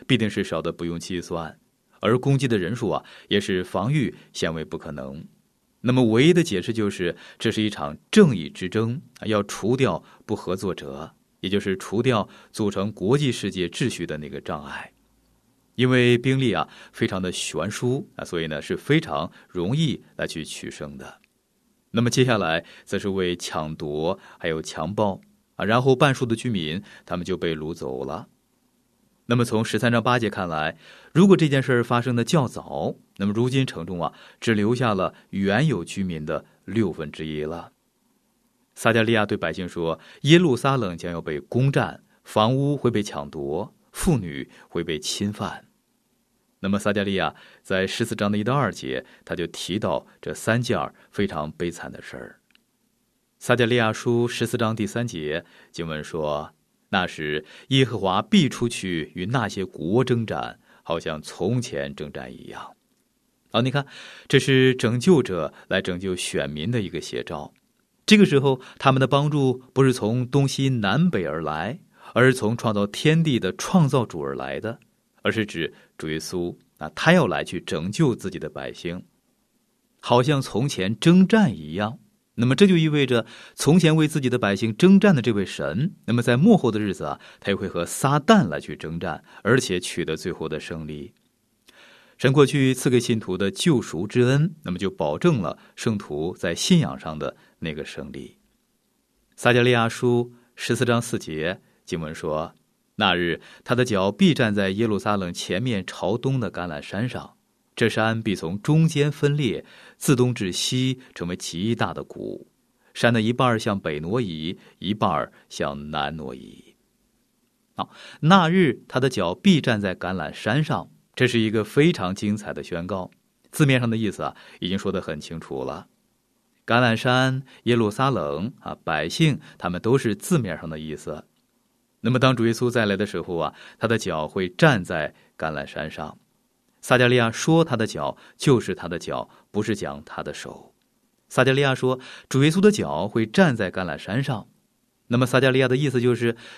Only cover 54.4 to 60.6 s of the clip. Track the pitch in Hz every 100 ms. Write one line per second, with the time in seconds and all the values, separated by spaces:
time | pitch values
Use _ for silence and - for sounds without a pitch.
54.4 | 117 120 110 113 101 117 120 85 76 80
55.4 | - - _ - 82 78 73 80 76 73
56.4 | 76 _ _ _ - 98 87 - 76 76
57.4 | - - - 135 123 113 95 95 - 208
58.4 | 135 - 120 - 95 82 73 - 92 131
59.4 | 104 101 92 - 78 113 123 120 107 80
60.4 | 58 -